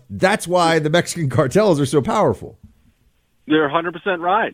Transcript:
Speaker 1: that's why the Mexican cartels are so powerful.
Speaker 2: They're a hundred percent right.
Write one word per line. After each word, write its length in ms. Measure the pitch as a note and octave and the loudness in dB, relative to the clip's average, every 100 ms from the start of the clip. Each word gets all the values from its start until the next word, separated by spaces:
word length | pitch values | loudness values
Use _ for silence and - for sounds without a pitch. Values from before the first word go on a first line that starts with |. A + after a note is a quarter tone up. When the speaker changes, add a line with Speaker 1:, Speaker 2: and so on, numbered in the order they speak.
| - | -12
Speaker 1:
that's 360 | G2 F#3 G#3+ E3+ | -2 0 0 0
why 340 | F3+ E3 E3 | 0 2 2
the 100 | D3+ | 2
Mexican 400 | E3+ E3+ F3 D3 | 0 -2 -4 -2
cartels 500 | D3+ C#3+ F#3 G#3+ D3 | 0 2 2 2 2
are 60 | C3+ | 2
so 160 | D3+ | 0
powerful. 580 | C#3 A3 E3 G2 - - - _ _ _ _ _ _ _ - | 0 0 0 -2 -8 -20 -20 _ _ _ _ _ _ _ -2
Speaker 2:
They're 220 | D#3 D3 | 0 0
a 0 | |
hundred 220 | D#3+ E3+ | -2 -4
percent 260 | E3+ G3+ F3+ | -6 -6 -4
right. 320 | F3 G3+ G3+ | -2 -2 -2